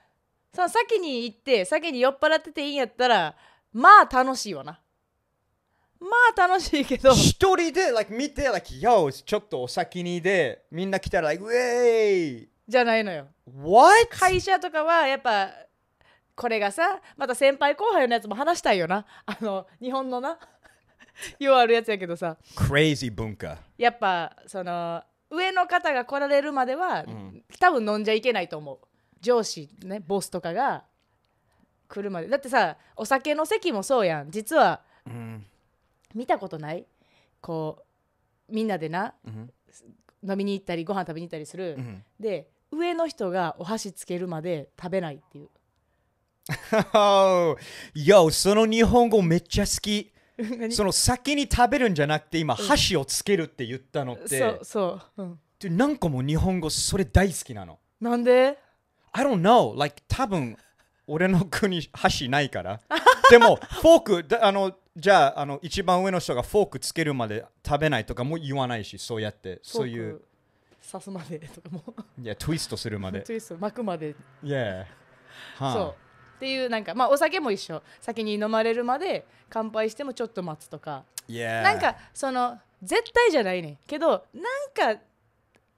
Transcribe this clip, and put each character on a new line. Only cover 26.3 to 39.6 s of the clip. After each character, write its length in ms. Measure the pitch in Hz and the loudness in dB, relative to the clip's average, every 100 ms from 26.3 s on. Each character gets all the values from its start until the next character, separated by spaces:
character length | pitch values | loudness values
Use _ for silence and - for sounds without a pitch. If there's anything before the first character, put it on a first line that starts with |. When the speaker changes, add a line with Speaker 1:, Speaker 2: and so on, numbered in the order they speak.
| 285 | 0
Speaker 1:
る 100 | 294 | 0
ま 140 | 277 254 | -2 -2
で 80 | |
は、 300 | 294 359 185 | -2 -4 -4
Speaker 2:
う 60 | 113 | -6
ん。 340 | 110 95 98 _ - | -14 -16 -20 _ 2
Speaker 1:
多 100 | 359 | 2
分 180 | 269 214 | 2 -2
飲 100 | 214 | -2
ん 60 | |
じ 60 | 214 | -2
ゃ 40 | |
い 60 | 220 | 0
け 120 | 254 | 0
な 80 | 214 | -2
い 80 | 170 | -6
と 100 | 156 | -10
思 160 | 147 | -14
う。 40 | - _ _ _ _ | -18 _ _ _ _
上 220 | 214 240 | 0 0
司 280 | 202 165 143 - | -2 -10 -16 -18
ね、 160 | 185 208 | -14 -12
ボ 200 | 160 196 | -6 -6
ス 100 | - | -6
と 100 | 180 | -8
か 120 | 165 | -6
が 320 | 190 269 160 - _ _ _ _ _ _ _ _ _ _ | -4 -4 -4 -12 _ _ _ _ _ _ _ _ _ _
来 140 | 202 | -10
る 80 | 202 | -8
ま 100 | 175 | -8
で。 80 | 165 | -4
だ 100 | 277 | -4
っ 20 | |
て 80 | 262 | 0
さ、 280 | 247 175 - _ - | 0 0 -4 _ -12
お 80 | |
酒 300 | 214 269 302 | -2 -2 0
の 120 | 302 311 | -2 -2
席 260 | 427 349 | -2 -2
も 100 | 214 | -4
そ 180 | 185 254 | 0 0
う 60 | 185 | 2
や 180 | 151 | -2
ん。 60 | 147 | -8
実 260 | 202 214 320 | -10 0 4
は、 260 | 190 151 _ _ 120 | 4 2 _ _ -16
Speaker 2:
う 40 | |
ん。 360 | 120 113 110 98 _ _ _ _ _ _ | -14 -14 -16 -18 _ _ _ _ _ _
Speaker 1:
見 120 | 220 254 | -10 -4
た 120 | 311 | -4
こ 100 | 190 | -4
と 100 | 156 | -10
な 140 | 151 | -10
い？ 140 | 175 - _ _ _ _ _ | -10 -12 _ _ _ _ _
こ 440 | - 160 156 - _ _ _ _ _ _ _ | -10 -6 -6 -10 _ _ _ _ _ _ _
う、 40 | |
み 100 | 220 | -6
ん 40 | 220 | -4
な 100 | 180 | -4
で 100 | 156 | -4
な、 260 | 175 220 - - | -6 -8 -12 -16
Speaker 2:
う 40 | |
ん。 220 | 107 123 _ | -16 -18 _